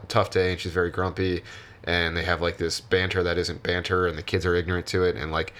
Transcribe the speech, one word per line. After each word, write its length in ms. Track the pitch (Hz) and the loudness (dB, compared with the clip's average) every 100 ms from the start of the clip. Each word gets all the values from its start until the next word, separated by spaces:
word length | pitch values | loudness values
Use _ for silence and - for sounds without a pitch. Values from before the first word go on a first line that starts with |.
| - | 0
tough 200 | 113 98 | 0 2
day, 220 | - 90 | 2 2
and 100 | 90 | 0
she's 100 | 92 | -2
very 180 | 82 87 | 0 0
grumpy, 500 | 85 92 95 95 87 - - - - - | 0 -2 0 0 -2 -6 -16 -18 -10 -2
and 300 | 87 85 82 | 0 2 0
they 80 | |
have, 160 | 85 85 | 0 0
like, 160 | 85 - | 0 0
this 220 | 82 - | -2 -4
banter 440 | - 92 92 95 | 0 0 2 0
that 140 | 87 87 | 2 0
isn't 240 | 85 78 | -2 -2
banter, 420 | - 90 87 92 90 | -2 -2 0 2 2
and 100 | 78 | -2
the 60 | |
kids 220 | - 95 90 | -2 0 2
are 80 | |
ignorant 320 | 87 85 90 85 | 2 0 -2 0
to 180 | 95 | 2
it, 120 | 90 - | 2 0
and, 160 | 76 | -2
like, 220 | 80 80 - | -2 -2 -8